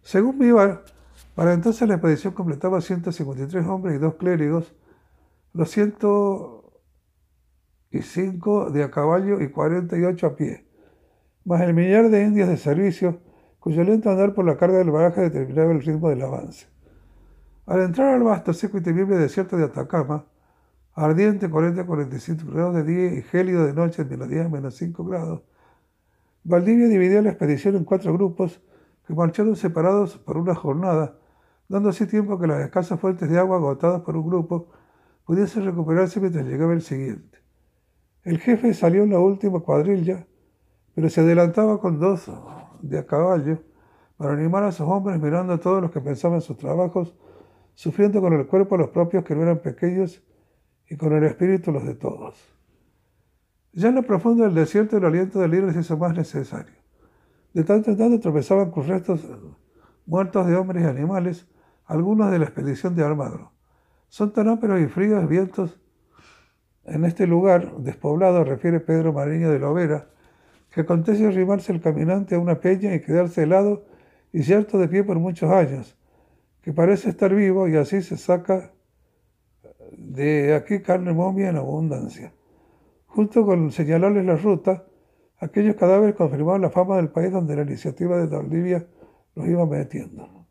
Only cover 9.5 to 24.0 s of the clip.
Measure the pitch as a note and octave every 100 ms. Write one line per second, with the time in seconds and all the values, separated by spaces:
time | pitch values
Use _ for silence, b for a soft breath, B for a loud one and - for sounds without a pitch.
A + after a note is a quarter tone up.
9.5 | D3 D3+ F3 F3 E3+ F3 F3+ E3 D3 D3
10.5 | - _ b b b b b b _ F#3
11.5 | E3+ F3 E3+ F3+ G#3 A3+ G#3+ G#3 G#3 F3+
12.5 | E3 D3 D3+ G3 F3 F3+ E3+ b b b
13.5 | b - D#3+ F3+ A3 G#3+ F#3 G3+ G3+ F3
14.5 | C#3+ - F#3 F3 D3+ F3 F3 F3 D3 C3
15.5 | C#3 D#3+ D#3+ D3 D#3 E3 C3 C3+ C3 -
16.5 | - _ _ b b b b b b b
17.5 | b - F3+ F#3 E3+ C4+ B3+ A#3 F#3+ -
18.5 | E3 G#3+ G3+ E3+ E3 G3 F#3 C#3+ - F#3
19.5 | F3+ D3 C#3 C3+ E3+ C3+ D3+ - _ _
20.5 | _ _ _ _ - D#3 D#3+ G#3 G3+ F#3+
21.5 | D#3 E3+ F3 F3 D#3 C3+ B2 E3 D#3+ D3+
22.5 | D3 F3 E3+ D3+ F3 F3+ C#3+ - F3 F#3
23.5 | F3 D3+ C#3+ E3+ E3